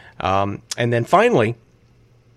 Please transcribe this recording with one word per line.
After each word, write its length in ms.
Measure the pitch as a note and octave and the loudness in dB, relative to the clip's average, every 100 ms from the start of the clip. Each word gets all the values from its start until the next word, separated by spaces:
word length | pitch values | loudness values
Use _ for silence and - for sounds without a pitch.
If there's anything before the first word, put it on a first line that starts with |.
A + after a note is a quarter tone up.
| - - | -20 -6
Um, 420 | F#2 F#2+ G2+ - - - | -2 0 -2 -6 -10 -4
and 140 | A#2+ | -2
then 120 | A#2 A#2 | -2 2
finally, 500 | F3 A#3+ F3 A2 A#2+ _ _ _ _ _ _ _ | 2 4 2 0 -4 _ _ _ _ _ _ _